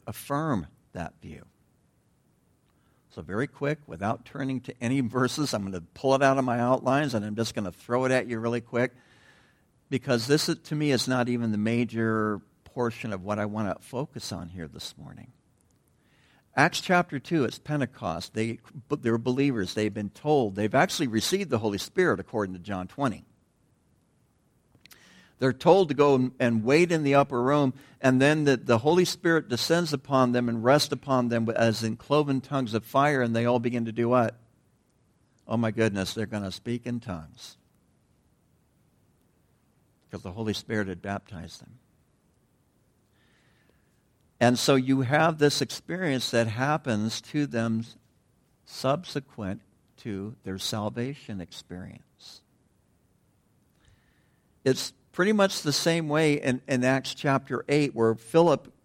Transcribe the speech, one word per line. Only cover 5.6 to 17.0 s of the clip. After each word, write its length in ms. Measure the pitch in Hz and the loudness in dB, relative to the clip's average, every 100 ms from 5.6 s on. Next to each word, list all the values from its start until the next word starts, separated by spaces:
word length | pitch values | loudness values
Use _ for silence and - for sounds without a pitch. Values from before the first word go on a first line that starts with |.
gonna 180 | 98 92 | -4 -8
pull 320 | 85 - 135 | -10 -4 2
it 80 | 135 | 4
out 160 | 139 135 | 4 2
of 80 | 127 | 0
my 140 | 120 | 0
outlines 560 | 120 131 127 139 147 113 | 2 2 2 0 0 -4
and 100 | 107 | -4
I'm 100 | 107 | -4
just 200 | 113 120 | -4 -4
gonna 160 | 95 | -8
throw 340 | - - 123 131 | -10 -4 -2 2
it 60 | |
at 160 | 127 113 | 0 0
you 100 | 113 | -4
really 240 | 117 120 | -2 -4
quick, 320 | 117 120 127 - _ _ _ _ _ _ _ _ - | -2 -2 -2 -4 _ _ _ _ _ _ _ _ -6
because 380 | 135 143 120 117 | -4 0 0 2
this 220 | 151 - | 2 2
is, 100 | 165 - | -4 -6
to 100 | 151 | -2
me, 160 | 151 | 0
is 160 | 127 127 | 0 0
not 200 | 127 120 | 0 0
even 240 | 123 113 | -2 -2
the 60 | 104 | 0
major 800 | 110 117 117 113 113 110 107 101 - _ | 0 0 -2 -2 0 0 -2 -4 -10 _
portion 480 | - - 120 - 113 | -12 -4 -4 -4 -8
of 120 | 98 | -8
what 160 | 95 104 | -4 -4
I 60 | 104 | -4
wanna 320 | 107 101 - | -4 -4 -6
focus 500 | - 123 151 120 - | -8 -10 -8 -10 -10
on 180 | 87 87 | -10 -10
here 180 | 90 78 | -12 -14
this 280 | - - - | -14 -16 -16
morning. 320 | - - - _ _ _ _ _ _ _ _ _ _ _ _ - | -20 -20 -20 _ _ _ _ _ _ _ _ _ _ _ _ 2
Acts 240 | 147 - | 2 2
chapter 380 | - 175 | 2 2